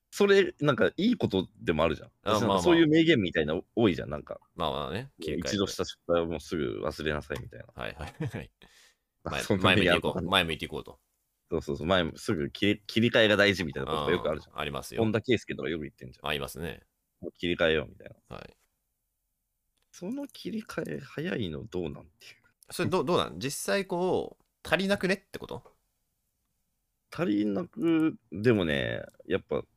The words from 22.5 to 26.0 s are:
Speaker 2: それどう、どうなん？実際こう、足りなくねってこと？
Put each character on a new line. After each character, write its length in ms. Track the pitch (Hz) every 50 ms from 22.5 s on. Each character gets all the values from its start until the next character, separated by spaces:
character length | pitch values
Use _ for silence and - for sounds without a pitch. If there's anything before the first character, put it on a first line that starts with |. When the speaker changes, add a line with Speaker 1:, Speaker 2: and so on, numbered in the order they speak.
| _ _ _ _
Speaker 2:
そ 140 | - - 175
れ 40 | 147
ど 140 | 175 180
う、 20 | 135
ど 120 | 135 -
う 20 | 123
な 100 | 76 58
ん？ 120 | 65 87
実 100 | 117 139
際 360 | 143 - - - 196 202 190
こ 520 | - 185 175 185 180 139 92 60 - - _
う、 40 | _ _ _ _
足 160 | - - 160 170
り 100 | 190 190
な 80 | 202
く 120 | 202 - 175
ね 60 | 196
っ 20 | - - _
て 100 | - -
こ 80 | - -
と？ 280 | - - - - _ _ _ _ _ _